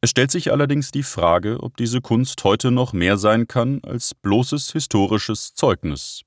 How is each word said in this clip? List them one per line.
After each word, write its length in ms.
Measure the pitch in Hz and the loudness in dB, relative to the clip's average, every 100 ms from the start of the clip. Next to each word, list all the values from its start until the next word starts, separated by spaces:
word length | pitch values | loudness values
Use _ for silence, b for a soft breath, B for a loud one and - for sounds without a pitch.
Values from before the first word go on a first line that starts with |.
Es 80 | - | 0
stellt 200 | - 131 | 2 0
sich 220 | 185 - | 0 0
allerdings 380 | 139 143 143 139 | 0 2 0 -2
die 120 | 143 | -6
Frage, 600 | 143 - 85 87 98 113 | -6 0 2 2 0 -6
ob 160 | - - | -8 -4
diese 240 | 120 123 | -2 -2
Kunst 420 | 127 113 131 - | 0 0 0 0
heute 260 | 98 104 127 | 2 2 2
noch 220 | 123 123 | 2 0
mehr 240 | 95 87 101 | 0 2 2
sein 320 | 104 110 117 | 4 2 0
kann 320 | - 120 139 | -2 -2 -4
als 300 | - 117 - | -6 -8 -8
bloßes 580 | - 101 104 127 147 - | -6 0 2 2 -2 -4
historisches 840 | 160 147 107 98 104 - 107 - | -6 0 2 2 0 -2 -6 -6
Zeugnis. 640 | - 143 92 80 69 - - | 0 0 0 -2 -8 -10 -14